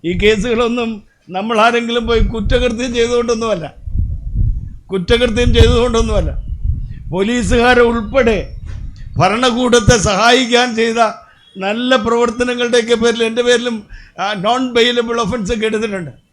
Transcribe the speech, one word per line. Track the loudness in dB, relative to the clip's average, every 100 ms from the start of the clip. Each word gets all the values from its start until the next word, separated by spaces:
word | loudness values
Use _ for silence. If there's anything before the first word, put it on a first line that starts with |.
| -4
ഈ | 2
കേസുകളൊന്നും | 2 2 0 0 0 -2 -4 -6 _ _ -10 -6
നമ്മൾ | -2 2 2
ആരെങ്കിലും | 2 -2 -4 0
പോയി | 0 2
കുറ്റകൃത്യം | 0 0 2 0 -2 -4 0
ചെയ്തുകൊണ്ടൊന്നുമല്ല, | 0 0 0 -2 -2 -4 -6 -12 -6 -4 -2 -4 -6 0 0 0 -6 -14 -6
കുറ്റകൃത്യം | -6 0 0 2 2 2 6
ചെയ്തുകൊണ്ടൊന്നുമല്ല. | 6 4 2 0 0 0 -2 -4 -8 -6 -4 -4 -6 -10 -6
പോലീസുകാരെ | -2 0 0 2 2 4 4 4
ഉൾപ്പെടെ | 2 -2 0 2 0 -4 -12 -12 -10 -12 -12 -10 0
ഭരണകൂടത്തെ | 0 2 0 0 2 4 4 4 2
സഹായിക്കാൻ | 2 4 4 4 2 2 0
ചെയ്ത | 0 2 0 0 -18 _ _ -8
നല്ല | -4 -2 2 2 2
പ്രവർത്തനങ്ങളുടെയൊക്കെ | 0 0 0 -4 -2 0 0 2 2
പേരിൽ | 2 0 -2
എൻ്റെ | 0 2
പേരിലും, | 2 0 -6 -10 -20 -20 -8
ആ, | -6 -2 0
നോൺ | 0 0 2
ബെയിലബിൾ | 2 2 -2 -2
ഒഫൻസ് | -2 -4 -4
ഒക്കെ | -4 -2
എടുത്തിട്ടുണ്ട്. | -2 -4 -6 -10 -16 _